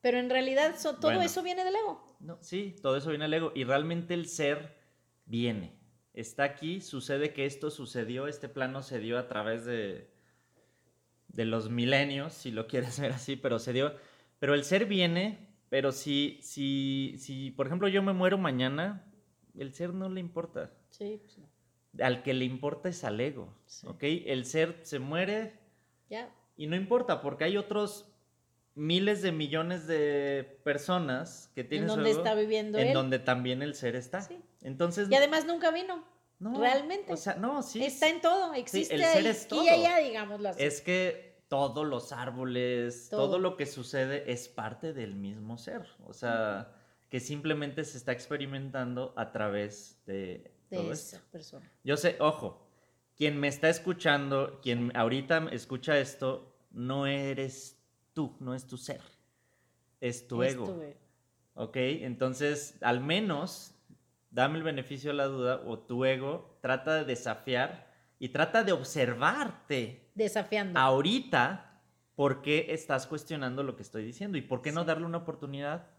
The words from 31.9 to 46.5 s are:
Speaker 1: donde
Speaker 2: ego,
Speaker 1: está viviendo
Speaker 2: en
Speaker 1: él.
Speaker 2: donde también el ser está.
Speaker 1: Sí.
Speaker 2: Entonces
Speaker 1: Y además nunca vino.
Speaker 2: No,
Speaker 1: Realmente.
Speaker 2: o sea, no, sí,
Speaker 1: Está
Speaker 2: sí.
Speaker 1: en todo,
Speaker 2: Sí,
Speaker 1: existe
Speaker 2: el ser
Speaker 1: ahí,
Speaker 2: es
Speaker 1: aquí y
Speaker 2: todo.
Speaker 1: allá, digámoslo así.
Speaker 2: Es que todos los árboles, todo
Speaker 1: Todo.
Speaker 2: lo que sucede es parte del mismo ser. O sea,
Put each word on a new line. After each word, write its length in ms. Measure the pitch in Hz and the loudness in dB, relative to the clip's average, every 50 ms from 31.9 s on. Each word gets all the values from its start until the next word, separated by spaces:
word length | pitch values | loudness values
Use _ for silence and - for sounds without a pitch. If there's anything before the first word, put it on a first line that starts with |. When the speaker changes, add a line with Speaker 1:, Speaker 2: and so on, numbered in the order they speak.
| - | 2
Speaker 1:
donde 140 | - - 147 143 | 4 4 4 4
Speaker 2:
ego, 80 | 156 | 4
Speaker 1:
está 140 | 170 220 220 | 4 2 4
viviendo 420 | 214 214 214 220 214 214 214 208 - | 4 2 2 2 0 0 0 2 2
Speaker 2:
en 100 | 131 127 | 4 4
Speaker 1:
él. 60 | 135 | 4
Speaker 2:
donde 240 | 135 135 131 131 127 | 4 4 2 2 0
también 440 | - - 127 123 123 123 127 127 143 | 2 2 2 2 2 -2 -2 -2 -2
el 120 | 147 143 | -4 -6
ser 220 | - - 120 113 | -4 -4 -2 -2
está. 240 | 127 123 - - 185 196 | -2 -6 -6 -8 -8 -8
Speaker 1:
Sí. 160 | - 349 359 - _ _ _ - | -8 -14 -18 -18 _ _ _ -12
Speaker 2:
Entonces 460 | 131 135 131 170 175 170 190 208 196 | -12 -2 0 0 0 2 0 2 6
Speaker 1:
Y 40 | 233 | 8
además 280 | 277 285 285 311 320 302 | 8 8 8 6 2 2
nunca 280 | 311 339 339 330 330 320 | 2 -2 2 4 2 2
vino. 320 | 339 370 381 359 339 320 - _ _ _ _ _ _ | 2 -2 -4 -6 -8 -10 -16 _ _ _ _ _ _
Speaker 2:
No, 220 | 180 214 240 214 | -6 -4 0 4
Speaker 1:
Realmente. 520 | 226 247 262 277 285 311 370 403 403 - 170 | 4 4 4 4 2 0 -4 -4 -4 -4 -6
Speaker 2:
o 40 | |
sea, 180 | 160 - 202 180 | -4 -2 -2 -2
no, 280 | 165 196 240 285 285 254 | 0 -2 -2 -2 -2 -4
sí, 180 | - - 220 262 | -4 -4 -2 -2
Speaker 1:
Está 220 | 285 269 - 311 | -2 0 4 4
Speaker 2:
sí. 60 | 311 339 | 4 4
Speaker 1:
en 80 | 339 | 6
todo, 340 | 339 330 349 392 381 339 311 | 4 4 6 6 2 0 -2
Speaker 2:
Sí, 60 | 269 | -4
Speaker 1:
existe 340 | 247 - - - 320 - - | -6 -2 0 -2 0 2 2
Speaker 2:
el 80 | - 349 | 4 6
ser 140 | 330 330 302 | 6 6 6
Speaker 1:
ahí, 80 | - | 6
Speaker 2:
es 180 | 226 214 - - | 4 2 0 -4
Speaker 1:
aquí 100 | - - | -2 0
y 20 | 311 330 | 6 8
Speaker 2:
todo. 40 | 330 | 8
Speaker 1:
allá, 280 | 339 339 339 339 349 339 | 8 8 8 6 6 6
digámoslo 500 | 302 269 220 220 214 202 208 208 208 202 | 4 2 0 -4 -6 -6 -6 -4 -4 -4
así. 120 | 180 - 139 | 0 2 0
Speaker 2:
Es 180 | 147 143 - | 0 0 -2
que 600 | - 175 180 185 185 180 - - - - - _ _ _ | -2 0 2 2 2 2 0 -4 -8 -20 -20 _ _ _
todos 360 | - 139 139 135 117 147 151 | 2 2 2 2 2 0 -2
los 280 | 151 139 120 117 - 135 | 0 -2 -2 -4 -6 -8
árboles, 960 | 120 123 131 120 123 127 127 123 123 123 123 123 120 120 120 120 - - - | -6 -6 -6 -6 -4 -4 -2 0 0 0 2 2 0 0 -2 -4 -8 -10 -4
todo 160 | - 208 135 | 0 2 2
Speaker 1:
Todo. 120 | 135 165 180 | 2 2 2
Speaker 2:
lo 160 | 190 180 180 | 2 0 0
que 100 | - 143 | -2 -6
sucede 640 | 139 - - 120 - - 139 131 131 139 143 - - | -6 -4 -10 -10 -4 -2 0 0 0 -2 -4 -2 -4
es 180 | 123 120 - - | -6 -6 -6 -10
parte 440 | - - 110 110 110 - - 160 160 | -10 -8 -6 -6 -8 -6 -8 -8 -6
del 240 | 135 117 101 98 | -6 -6 -6 -6
mismo 420 | 98 98 98 104 110 107 107 117 117 | -6 -6 -8 -8 -8 -10 -10 -10 -10
ser. 240 | - - - - - - - _ - | -10 -10 -10 -10 -10 -14 -20 _ -20
O 60 | - - | -20 -14
sea, 560 | - - 120 117 113 110 107 | -6 -4 -2 0 0 0 0